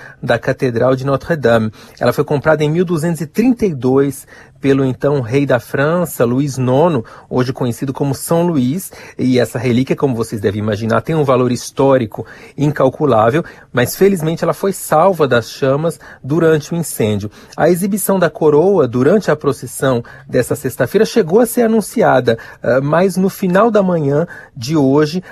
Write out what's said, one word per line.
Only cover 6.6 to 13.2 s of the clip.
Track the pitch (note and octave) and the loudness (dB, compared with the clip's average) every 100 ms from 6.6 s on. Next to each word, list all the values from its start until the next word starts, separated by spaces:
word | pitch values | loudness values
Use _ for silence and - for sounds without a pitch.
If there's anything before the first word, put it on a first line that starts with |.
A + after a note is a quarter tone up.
| B2+ C3 F3 C#3 - - - | 0 2 2 0 -6 -16 -6
hoje | B2+ B2+ | -2 -2
conhecido | C3 B2+ A2+ C3+ | -4 -6 -4 -8
como | C3+ C#3+ | -4 -4
São | C3 - E3+ F3 | -4 -2 0 0
Luís, | D#3 B2 F3 - - - - | 0 0 -4 -8 -16 -16 -4
e | B2+ B2 | 0 2
essa | A#2 B2 | 0 -2
relíquia, | B2+ A#2+ C3+ D#3 | 0 0 0 0
como | C#3+ | -2
vocês | A#2 A#2 A2+ | -2 -6 -4
devem | G#2 G#2 | -4 -2
imaginar, | G#2+ G#2 A2 A2+ | -2 -4 -2 -2
tem | - D#3+ | 0 0
um | |
valor | C#3 B2+ B2 | 2 2 2
histórico | B2 - - C#3 C3 A2 - A2 - - - | -2 -6 0 2 2 0 -8 -14 -18 -16 -2
incalculável, | D3 - C3+ - D3+ A2+ | -2 2 0 0 2 4